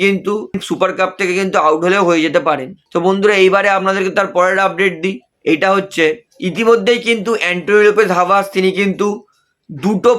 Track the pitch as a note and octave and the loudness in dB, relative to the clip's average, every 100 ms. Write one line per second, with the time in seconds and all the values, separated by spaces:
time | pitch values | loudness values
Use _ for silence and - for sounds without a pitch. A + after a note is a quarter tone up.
0 | G3 G3 F#3+ G#3 - F#3+ - E3+ F#3+ - | 0 -2 -2 -6 -6 -10 -6 -2 -2 -2
1 | F#3 - F#3 F3+ F#3+ F#3 D#3 D#3+ F3 G3 | -4 -2 -4 -2 -2 0 0 0 0 2
2 | F3 E3 D#3 C3+ D3+ C#3+ C3 - _ F3 | 2 2 0 0 -2 -4 -6 -16 _ -2
3 | F3 G3 G#3 G3+ F#3+ G3 G3+ G3 F#3+ G3 | 0 0 2 4 4 4 2 0 0 -2
4 | F#3+ F3 G3 F3+ F3+ F#3+ F#3+ E3 G3 E3 | -2 -2 -2 0 0 2 0 0 -2 -2
5 | F3+ G3 - _ - D#3 F#3+ G3 F#3+ - | -6 -6 -12 _ -2 0 2 0 -2 -2
6 | D#3 D#3 _ - F3+ E3+ A3+ A#3 G3 A#3+ | -2 -2 _ -10 -6 -2 2 2 2 0
7 | A#3 A3+ G3 A3+ E3+ F3+ D#3+ G#3 G#3 G3+ | 0 -2 -2 -2 -2 -4 0 4 4 4
8 | G3 F3 F3+ G3 G3 F#3+ F#3+ F#3 G3+ F3+ | 2 2 2 0 0 -2 0 0 -2 -2
9 | G#3 G#3 - _ _ _ - D3 F3+ G3+ | -2 -4 -10 _ _ _ -18 -6 -2 0
10 | A#3 | 2